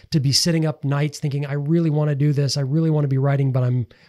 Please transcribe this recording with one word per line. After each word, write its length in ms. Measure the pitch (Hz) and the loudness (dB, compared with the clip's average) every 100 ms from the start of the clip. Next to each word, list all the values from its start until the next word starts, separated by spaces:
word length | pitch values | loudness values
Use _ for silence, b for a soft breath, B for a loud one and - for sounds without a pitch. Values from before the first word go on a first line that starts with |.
| B | B
to 100 | 165 | -2
be 120 | 135 | 0
sitting 340 | 127 175 165 156 | 0 0 0 0
up 180 | 151 | -2
nights 340 | 139 143 147 - | -4 -2 -2 -4
thinking, 280 | 151 139 143 | -6 -4 -6
"I 80 | |
really 340 | 143 143 170 165 | -4 0 2 2
wanna 260 | 147 151 | 0 0
do 200 | 139 151 | 2 2
this. 240 | 143 139 143 | 2 0 -2
I 20 | |
really 300 | 131 160 160 | -2 0 2
wanna 180 | 151 143 | 2 0
be 80 | 135 | 0
writing, 360 | 139 139 135 | 2 2 2
but 100 | 127 | 0
I'm, 240 | 123 127 117 b | 0 0 -4 b